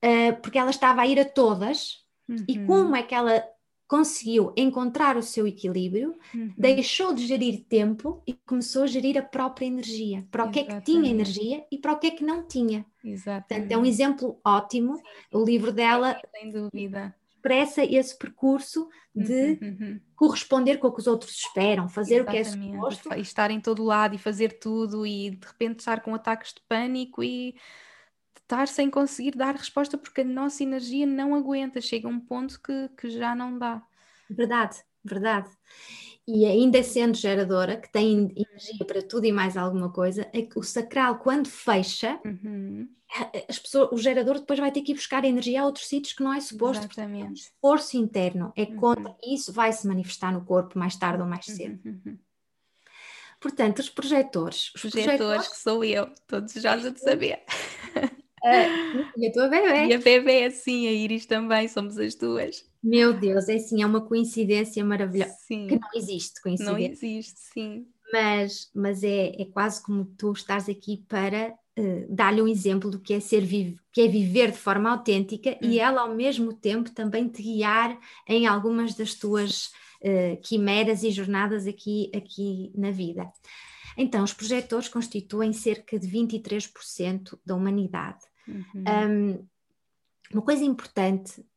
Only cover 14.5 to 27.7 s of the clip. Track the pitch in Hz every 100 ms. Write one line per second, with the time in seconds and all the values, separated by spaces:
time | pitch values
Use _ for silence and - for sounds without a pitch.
14.5 | 202 202 247 240 302 - - - 208 226
15.5 | 233 208 202 233 240 254 - - 214 220
16.5 | 214 208 202 202 196 196 - _ _ 269
17.5 | 262 294 294 277 262 262 - - - 269
18.5 | 269 - 320 320 - _ 214 214 254 277
19.5 | 311 208 190 214 202 _ _ 302 - -
20.5 | 269 254 285 262 240 220 226 - - -
21.5 | - 196 202 180 202 202 240 233 214 214
22.5 | 202 196 196 196 208 214 214 202 - 208
23.5 | 220 220 220 220 214 214 202 214 202 220
24.5 | 226 220 220 226 214 214 208 202 190 -
25.5 | - 226 233 - 220 220 220 220 226 -
26.5 | - _ 226 247 254 254 254 240 247 254
27.5 | 247 -